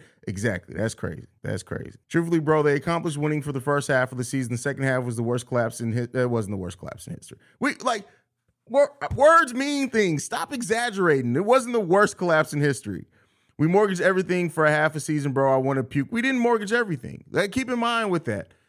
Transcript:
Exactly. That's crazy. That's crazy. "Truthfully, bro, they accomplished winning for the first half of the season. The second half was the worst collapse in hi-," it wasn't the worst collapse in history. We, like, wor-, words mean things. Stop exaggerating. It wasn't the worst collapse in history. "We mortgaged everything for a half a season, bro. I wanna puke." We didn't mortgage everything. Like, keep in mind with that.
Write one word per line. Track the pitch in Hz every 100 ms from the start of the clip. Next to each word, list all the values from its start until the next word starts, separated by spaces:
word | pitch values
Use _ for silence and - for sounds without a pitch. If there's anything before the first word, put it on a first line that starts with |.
| - _ -
Exactly. | 95 110 90 - -
That's | 110
crazy. | - 90 80 - _
That's | 101 98
crazy. | - - - - _
"Truthfully, | 165 170 165
bro, | 151 156
they | 147 143
accomplished | - 170 165 147
winning | 151 151
for | 143
the | 135
first | 135 143 135
half | 131 127
of | 127
the | 123
season. | 139 120
The | 120
second | 143 135
half | 135 131
was | 123 117
the |
worst | 117 120 -
collapse | 123 113 -
in | 117
hi-," | 117 120
it | 127 123
wasn't | 117 101
the | 101
worst | 90 -
collapse | - - -
in | -
history. | - - _ _
We, | 285 -
like, | 247 233 190 _ _ _ _ _ _
wor-, | 247 285 - 147 -
words | 294 330 294
mean | 240 277 285 277
things. | 226 196 151 -
Stop | 233 -
exaggerating. | 277 202 220 240 196 175 139 120 127
It | 208
wasn't | 254 240
the | 233
worst | 180 196 208 -
collapse | 180 156 147
in | 147
history. | 143 135 104 90 - _ _ _ _ -
"We | 151
mortgaged | 190 214 180
everything | 180 185 180 180 175
for | 160 151
a |
half | 151 156 151
a |
season, | - 151 143
bro. | 131 135
I | 135
wanna | 135 135
puke." | 123 143 135
We | 226
didn't | 254 262
mortgage | 233 233 202
everything. | 233 226 147 80 71 -
Like, | 147 202
keep | 254 247
in | 247
mind | 233 233 214
with | 170 123
that. | 101 92 _